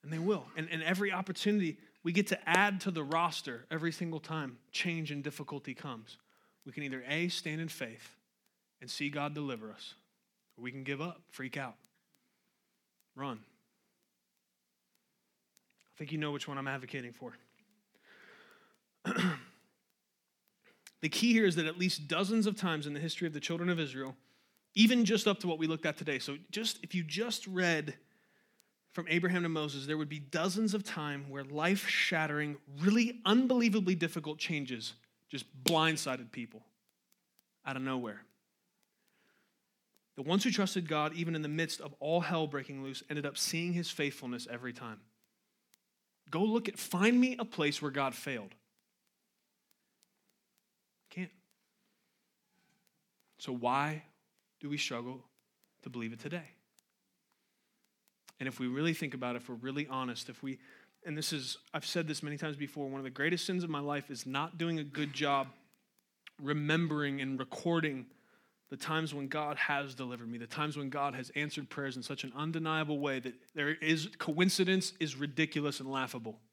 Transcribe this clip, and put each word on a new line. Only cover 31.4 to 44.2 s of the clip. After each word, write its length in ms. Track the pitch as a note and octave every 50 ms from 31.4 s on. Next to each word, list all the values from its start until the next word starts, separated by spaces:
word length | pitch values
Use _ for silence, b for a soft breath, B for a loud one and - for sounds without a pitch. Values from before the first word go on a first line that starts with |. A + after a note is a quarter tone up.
| C3+
life-shattering, 1120 | C3+ D3 D3 D#3+ F3+ G3 G3 - - - - - - F3+ D#3+ D#3 D3+ D3 D3 D3+ D3 C#3+ C#3+ _ - C#3 C#3+
really 400 | D#3+ G3+ G#3+ A#3+ A#3 A#3+ A#3+ - -
unbelievably 720 | F#3+ G#3 B3 C4 B3 B3+ B3 A#3 A#3 G3 A3 G3 F#3 F#3+
difficult 440 | E3 E3+ D#3+ - E3+ D3 D3+ D3+ D3+
changes 560 | - - E3+ D3 C#3 B2+ B2+ A2 A2 - - - _ _ _ _ _ _
just 160 | - C3+ - - - C3
blindsided 680 | B2+ E3+ E3+ D#3+ D#3 D#3+ D#3+ D3+ - C#3+ C3 B2+ A#2+ A2+
people 300 | - B2+ A#2 A2+ - A2 - _ _ _ _ _ _ _ _ _ _ _ _ _ _ _ _ _ _ _ _
out 120 | C3 C3+
of 60 | C3
nowhere. 400 | C3 C3+ C3 B2+ B2 A2+ G#2 G2+ - _ _ _ _ _ _ _ _ _ _ _ _ _ _ _ _ _ _ _ _ _ _ _ _ _ _ _ _ _ _ _ _ _ _ _ _ _ _
The 60 | -
ones 200 | C3 D3 F3 G#3
who 80 | G3 C4
trusted 380 | G3 - G3 F#3 - F#3+ F3 D3+
God, 240 | D#3 D3+ D3+ D#3 D#3
even 220 | F3 E3 E3+ E3
in 60 | D#3
the 60 | D#3 D3
midst 320 | D3+ D#3+ E3 D#3+ - -
of 140 | - C#3+ - _
all 220 | C#3+ D3+ E3 F3
hell 260 | E3+ - F3+ D#3+ D#3 D3
breaking 340 | C#3+ C#3 C3 - C#3 C3+
loose, 220 | C3+ C#3 C3 - - -
ended 160 | D#3 D3+ C#3+
up 140 | C#3+ - -
seeing 340 | - - - E3 E3+ F3
his 160 | F3 F3 E3 -
faithfulness 600 | - - D3 C#3+ C#3 -